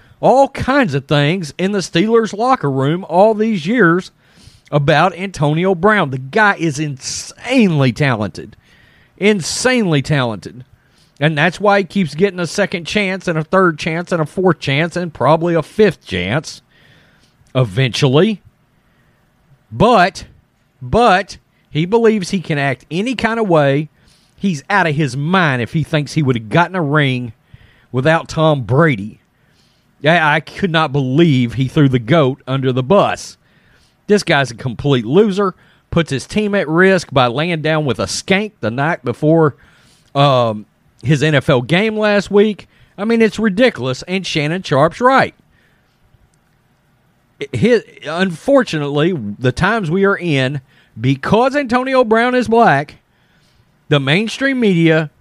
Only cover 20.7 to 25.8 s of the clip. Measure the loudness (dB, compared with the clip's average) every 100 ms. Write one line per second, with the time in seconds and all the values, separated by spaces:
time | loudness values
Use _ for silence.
20.7 | -18 -4 2 4 2 0 -12 _ _ _
21.7 | -4 0 2 4 2 0 -4 -4 -2 -2
22.7 | -4 -6 -6 -4 -2 -4 -2 0 2 2
23.7 | 0 -4 _ _ _ _ _ -4 -4 -2
24.7 | 0 0 0 -2 -4 -2 0 0 0 -2
25.7 | -4